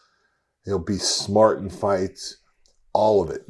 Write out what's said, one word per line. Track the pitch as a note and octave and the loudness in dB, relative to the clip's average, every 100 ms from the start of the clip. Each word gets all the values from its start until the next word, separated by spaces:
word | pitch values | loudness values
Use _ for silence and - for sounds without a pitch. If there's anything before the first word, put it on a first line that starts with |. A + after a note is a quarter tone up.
| _ _ _ _ _ _ | _ _ _ _ _ _
He'll | - F#2+ | -6 -6
be | E2+ F#2+ | -4 -4
smart | - - - G#2 A2 - | -2 -4 0 4 4 4
in | G2 | -6
fights. | - G#2 F#2+ F#2+ - - - _ _ _ _ _ | -6 -2 -2 -4 -8 -18 -18 _ _ _ _ _
All | - G#2+ G2+ | 0 4 2
of | E2 | 0
it. | - | -6